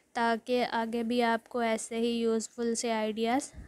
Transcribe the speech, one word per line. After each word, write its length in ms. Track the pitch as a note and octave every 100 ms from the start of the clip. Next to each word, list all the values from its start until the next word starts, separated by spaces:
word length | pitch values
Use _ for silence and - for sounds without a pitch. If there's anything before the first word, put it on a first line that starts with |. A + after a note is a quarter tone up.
| _ -
ताकि 460 | A#3 A3+ - B3
आगे 420 | A#3+ A3+ A3+ A#3
भी 180 | A3+ A#3+
आपको 420 | A#3 A3+ - B3
ऐसे 340 | A3+ A3 - A3+
ही 240 | A#3 A#3
यूज़फुल 540 | A3+ A3+ G#3+ - A#3 A3+
से 160 | A#3+
आइडियाज़ 600 | A3 A3 A3 A3+ C4 - -